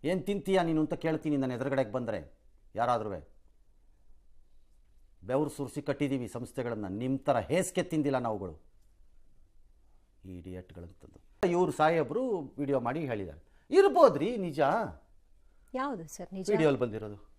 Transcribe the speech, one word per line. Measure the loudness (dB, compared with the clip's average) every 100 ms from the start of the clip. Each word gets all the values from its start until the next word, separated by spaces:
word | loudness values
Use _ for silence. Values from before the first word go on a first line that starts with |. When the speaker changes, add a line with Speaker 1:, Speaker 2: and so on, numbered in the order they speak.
Speaker 1:
ಏನ್ | 0 -2 -2
ತಿಂತೀಯ | -4 2 2
ನೀನು | 2 2
ಅಂತ | 0
ಕೇಳ್ತೀನಿ | -2 -2 -2 0 0
ನನ್ನ | 0
ಎದುರುಗಡೆಗೆ | -2 -2 0 0
ಬಂದ್ರೆ | -2 -4 -6 -8 -20 -20 -20 -14
ಯಾರಾದ್ರೂ. | -2 0 0 -2 -8 -12 -20 -20 -20 -20 -20 -20 -20 -20 -20 -20 -20 -20 -20 -20 -20 -20 -20 -20 -20
ಬೆವರು | -2 0 0
ಸುರಿಸಿ | -4 -8 -6
ಕಟ್ಟಿದೀವಿ | -6 -2 0 -2 -4
ಸಂಸ್ಥೆಗಳನ್ನ, | -8 -8 -6 -4 -4 -4
ನಿಮ್ | -4 -2 -2
ತರ | 2 2
ಹೇಸಿಗೆ | 2 0 0 -2
ತಿಂದಿಲ್ಲ | -2 0 2 0
ನಾವುಗಳು. | -2 -4 -6 -12 -20 -20 -20 _ -20 -20 -20 -20 -20 -20 -20 -20 -20 -20 _ _
ಇಡಿಯಟ್‌ಗಳಂತದ್ದು. | -16 -14 -12 -14 -14 -16 -16 -18 -20 -20 -20 -2 0
ಇವ್ರು | 4 2
ಸಾಹೇಬ್ರು | 4 4 4 0 -2 -2 -2
ವಿಡಿಯೋ | -4 -6 0 0
ಮಾಡಿ | 0 -2 -2
ಹೇಳಿದ್ದಾರೆ. | -4 -6 -10 -20 -20 _
ಇರ್ಬೋದ್ರಿ, | 6 6 8 8 6 -2 -2
ನಿಜ. | -4 2 2 2 -2 -8 -20 -20 _ -20 -20 -20 -10
Speaker 2:
ಯಾವ್ದು | -6 -4 -6 -10
ಸರ್ | -14 -12
ನಿಜ? | -8 0
Speaker 1:
ವಿಡಿಯೋಲ್ | 4 4 4
ಬಂದಿರೋದು. | 0 -4 -10 -12 -18